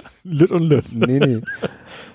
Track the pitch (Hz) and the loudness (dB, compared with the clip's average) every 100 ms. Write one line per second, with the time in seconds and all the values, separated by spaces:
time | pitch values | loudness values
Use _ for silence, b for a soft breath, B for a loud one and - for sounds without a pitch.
0 | - _ 185 151 175 180 165 135 - 120 | -2 _ -8 2 2 2 2 2 0 -2
1 | 120 135 147 113 - B B B B B | 0 2 2 0 -4 B B B B B
2 | B | B